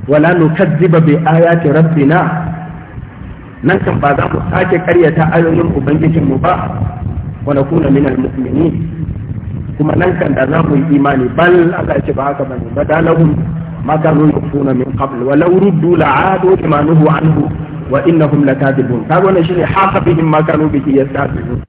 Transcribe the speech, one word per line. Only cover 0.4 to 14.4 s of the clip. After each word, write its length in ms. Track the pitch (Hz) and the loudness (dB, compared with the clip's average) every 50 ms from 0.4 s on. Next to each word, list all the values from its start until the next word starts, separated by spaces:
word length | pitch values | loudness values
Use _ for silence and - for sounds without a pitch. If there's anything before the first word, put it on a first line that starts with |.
| 160 156 - - 196 165 147 - 175 180 160 165 | 2 2 2 0 0 0 2 2 2 4 4 4
bi 160 | 160 156 143 | 4 4 2
ayati 520 | 160 - - 165 165 170 170 170 170 165 147 139 | 2 2 2 4 4 4 4 2 2 0 2 2
rabbina." 480 | 160 160 160 - 151 139 139 160 180 165 - - - - - - - - - - - - - - - - - - - - - - - - - - - - | 2 2 2 2 2 2 2 2 2 0 0 -4 -4 -6 -6 -8 -10 -12 -14 -14 -16 -16 -16 -16 -16 -16 -16 -18 -18 -16 -16 -16 -16 -18 -20 -16 -4 -2
Nan 160 | 117 113 - | 0 0 0
kan 160 | - - 110 113 | 0 -2 -2 0
ba 140 | - 143 143 | 0 0 0
za 140 | 135 - - | 0 -2 -2
mu 100 | - - - - - | -4 -4 -4 -2 -2
sake 240 | - 185 175 185 165 - | -2 0 0 0 -2 0
karyata 480 | - 170 175 240 156 - 160 156 160 - | 2 2 4 4 4 4 2 0 2 2
ayoyin 400 | 165 165 165 160 170 170 165 - | 2 2 2 2 0 0 0 -2
Ubangijinmu 640 | 147 135 139 147 156 156 160 160 165 151 135 131 131 | -2 0 0 0 2 2 2 2 2 0 0 -2 0
ba. 300 | - 170 180 - - - - - - - - - - - - - - - - - - | 0 0 -2 -2 -4 -6 -4 -4 -4 -6 -6 -8 -8 -8 -8 -8 -8 -10 -10 -8 -4
"Wa 80 | 139 143 | -2 0
nakuna 340 | 139 135 135 165 160 - 135 | 0 0 0 0 0 2 4
minal 220 | 135 139 147 139 127 127 | 2 4 2 2 0 -2
mu'minin." 720 | 127 120 - - - - - - 165 165 160 165 165 - - 160 160 - - - - - - - - - - - - - - - | -2 -4 -4 -6 -6 -2 0 0 0 0 0 -2 -6 -6 -6 -8 -8 -8 -8 -8 -8 -10 -10 -10 -10 -10 -10 -10 -10 -10 -4 -4
Kuma 180 | 147 156 151 | -2 0 0
nan 160 | - 170 185 180 160 | 0 0 0 0 -2
kan 140 | - - 135 | -2 -2 0
da 80 | 131 131 | -2 0
za 140 | 131 147 165 160 | 0 0 0 0
mu 140 | 151 143 | 2 0
yi 200 | 135 135 - 143 143 | 0 2 2 2 2
imani. 240 | 139 143 139 131 127 120 117 | 2 2 0 0 -2 -2 0
Bal 400 | 156 170 175 180 180 170 160 - | 2 4 4 4 4 4 2 0
Allah 240 | - - - 151 | -2 -4 -2 -2
ya 60 | 139 - | -4 -2
ce 80 | - 139 | -2 -4
ba 120 | - 135 143 | -2 -2 -4
haka 160 | 143 - 139 | -4 -4 -6
bane. 240 | 127 - - - - - | -6 -6 -8 -8 -6 -4
"Badalahum 560 | 143 147 143 151 160 165 165 165 165 165 151 143 - - - - - - - - - - | -4 -2 0 0 0 2 2 2 4 2 2 2 0 -4 -4 -6 -6 -8 -10 -10 -8 -4
ma 120 | - 156 160 | -2 -2 0
kanu 300 | 160 160 156 147 151 151 | 2 2 2 4 4 2
yakfuna 460 | 147 143 | 2 0